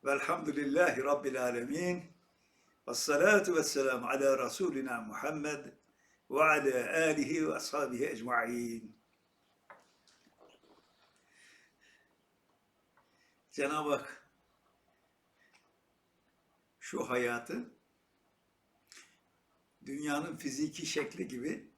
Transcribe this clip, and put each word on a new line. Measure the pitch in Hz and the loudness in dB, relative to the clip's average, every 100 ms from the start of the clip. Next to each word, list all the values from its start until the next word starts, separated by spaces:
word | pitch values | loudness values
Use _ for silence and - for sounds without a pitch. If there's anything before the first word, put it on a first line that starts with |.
| 135 | -2
Velhamdülillahi | 139 - 165 156 139 139 147 175 131 | -2 -2 -2 -2 -2 0 4 4 2
Rabbil | 131 143 139 127 | 0 0 0 -2
alemin. | 123 120 123 151 180 180 - - _ _ _ _ _ _ - | 0 -2 -4 -2 -2 -2 -6 -20 _ _ _ _ _ _ -8
Vessalatu | 120 - 147 185 208 185 165 | -6 2 6 8 6 6 2
vesselamu | 147 139 135 123 123 | 2 2 2 0 0
ala | 135 139 135 120 | 2 4 4 0
Resulina | - 185 135 131 117 | -2 -2 -2 -4 -6
Muhammed | 110 104 143 156 147 143 120 - _ _ _ _ _ | -6 -6 -6 -4 -4 -6 -10 -18 _ _ _ _ _
ve | 135 | 4
ala | 156 151 139 127 117 160 160 | 6 6 4 2 2 4 4
alihi | 151 - 160 156 | 4 0 0 0
ve | |
ashabihi | - - 151 135 123 147 | -2 -2 -2 -2 0 -2
ecmaîn. | 110 120 120 113 120 120 113 110 - _ _ _ _ _ _ _ - _ _ _ _ _ _ - _ _ - _ _ _ _ _ _ - - _ _ _ _ _ _ _ _ _ _ _ _ _ _ _ _ _ _ _ | -2 -2 0 0 -2 -4 -6 -12 -20 _ _ _ _ _ _ _ -20 _ _ _ _ _ _ -20 _ _ -20 _ _ _ _ _ _ -20 -20 _ _ _ _ _ _ _ _ _ _ _ _ _ _ _ _ _ _ _
Cenab-ı | - 139 151 147 | -2 -2 0 0
Hak | 139 - - _ _ _ _ _ _ _ _ _ _ _ _ _ _ _ _ _ _ _ _ _ _ _ _ _ _ | -2 -2 -16 _ _ _ _ _ _ _ _ _ _ _ _ _ _ _ _ _ _ _ _ _ _ _ _ _ _
şu | - - 113 | -10 -6 -2
hayatı | 127 120 120 120 208 240 - _ _ _ _ _ _ _ _ _ _ _ - - _ _ _ _ _ _ _ - | 0 0 -2 -6 -8 -8 -16 _ _ _ _ _ _ _ _ _ _ _ -20 -20 _ _ _ _ _ _ _ -12
dünyanın | 139 151 143 165 - | -6 -2 -2 -4 -6
fiziki | 143 131 151 - 156 | -8 -4 -4 -4 -4
şekli | 151 139 175 185 | -4 -4 -6 -8
gibi | 123 143 - - | -6 -6 -6 -10